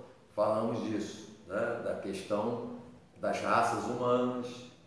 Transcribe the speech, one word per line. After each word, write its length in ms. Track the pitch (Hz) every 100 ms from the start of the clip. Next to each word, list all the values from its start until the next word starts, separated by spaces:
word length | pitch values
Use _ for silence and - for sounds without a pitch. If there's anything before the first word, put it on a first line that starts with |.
| - - - -
falamos 480 | 107 110 117 123 104
disso, 400 | 101 - - - - 90
né? 340 | 104 117 -
Da 120 | 98 95
questão 840 | 95 95 - 104 113 - - - - - - -
das 200 | 101 98
raças 440 | 101 113 117 104 110
humanas 600 | 123 123 123 123 123 123 - 123 -